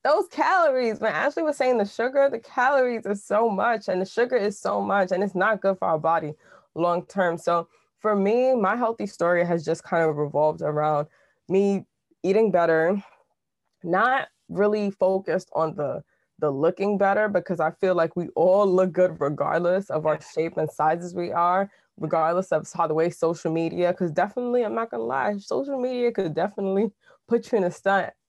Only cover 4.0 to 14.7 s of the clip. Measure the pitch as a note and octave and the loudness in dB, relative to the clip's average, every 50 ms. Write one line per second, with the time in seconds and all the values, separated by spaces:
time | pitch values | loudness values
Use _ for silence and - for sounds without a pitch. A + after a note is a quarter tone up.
4 | F#3+ - - A3+ A#3+ B3 B3+ A#3 G3+ G#3+ G3+ - - G3 G3+ G#3 G3+ G3+ G3 G3+ | -4 -4 -2 -2 0 0 0 0 0 -2 -4 -4 -6 -4 -4 -2 -2 0 0 0
5 | F#3+ F#3 G3 F3+ G3+ G3+ - F3+ F#3 A3 A3 G3+ - G3 F#3+ - F#3+ F#3 E3 D#3 | 0 0 0 -2 -2 -2 0 0 0 0 0 0 0 -2 0 0 -2 -2 -2 0
6 | D#3 D#3+ E3 E3 D#3+ D3 D3+ _ _ - - - _ _ _ D#3 E3+ F3 E3+ F3+ | 0 0 0 0 -2 -6 -12 _ _ -20 -20 -20 _ _ _ -2 0 0 0 -2
7 | F3 _ - G3 F#3 F3 E3 D#3+ - - E3+ E3+ E3+ _ _ _ _ _ _ _ | -4 _ -2 0 0 0 0 -2 -2 0 0 0 -2 _ _ _ _ _ _ _
8 | - G#3+ G#3+ G3+ G3 G3+ A3 B3 B3+ C4 C4 A#3+ G3 F#3 G#3+ A#3+ B3 A3+ A3+ - | -2 0 2 2 2 2 2 2 4 2 2 2 2 0 0 0 -2 -2 -2 -4
9 | G#3 G3+ - - E3+ E3+ F3+ E3+ E3+ F3 F3 E3+ D3+ D#3+ E3 - - - F#3 E3 | -8 -10 -4 -2 0 2 2 2 2 2 0 -2 0 -4 -4 -4 -4 -2 0 2
10 | E3 D#3+ D3+ D3 D3+ C#3+ D3 D3 D3+ D#3 D#3+ E3 D#3+ D3+ D3+ D3+ D3+ D#3 D3+ D3 | 2 2 0 0 -4 -2 0 2 2 2 0 0 -4 -2 -2 0 0 0 0 0
11 | D3 - _ _ _ _ _ _ _ - D#3+ F#3+ G3+ G3+ G3+ F#3 - _ _ _ | -2 -6 _ _ _ _ _ _ _ 0 0 2 2 2 0 -2 -4 _ _ _
12 | _ _ _ _ - F3+ F3+ A3 A3+ G#3 F3 F3 E3+ E3 E3 D#3+ D#3+ E3+ G3+ G3+ | _ _ _ _ -2 0 2 4 2 4 2 2 2 4 2 2 2 2 0 -2
13 | - - _ _ _ _ _ _ _ _ _ _ _ _ _ _ - E3+ E3+ F#3+ | -6 -12 _ _ _ _ _ _ _ _ _ _ _ _ _ _ -6 -2 0 2
14 | A3+ B3 C4 C4+ - - _ _ _ - E3+ F3 G3+ G#3 | 2 2 2 0 -2 -6 _ _ _ -10 -2 0 0 2